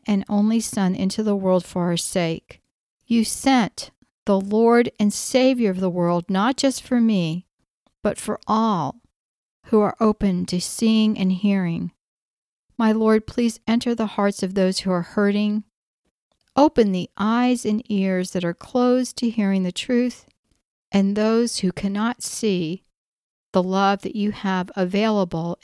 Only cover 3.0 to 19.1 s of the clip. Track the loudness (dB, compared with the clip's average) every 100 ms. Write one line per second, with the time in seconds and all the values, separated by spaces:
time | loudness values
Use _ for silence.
3 | _ 0 0 -2 2 2 0 -6 -16 _
4 | _ _ -2 0 0 2 4 4 2 0
5 | -2 0 -2 2 2 2 0 0 -2 0
6 | 0 0 0 0 0 0 0 -2 -2 0
7 | 2 2 0 -4 -10 _ _ _ _ _
8 | -6 -4 -6 -8 -2 0 2 0 -4 -8
9 | _ _ _ _ _ _ 0 2 2 2
10 | 0 0 0 -2 -2 -4 -6 -2 2 4
11 | 2 2 0 0 0 0 0 -4 -6 -10
12 | _ _ _ _ _ _ _ 0 0 2
13 | 4 2 0 -2 -2 -2 -2 0 0 -2
14 | -2 0 0 0 -4 0 0 0 -2 -2
15 | -2 0 0 2 0 -2 -6 _ _ _
16 | _ _ _ _ _ 4 4 6 2 0
17 | -4 -2 0 2 2 0 0 -2 -2 -2
18 | 0 0 -2 -4 -4 -6 -4 0 2 2
19 | -2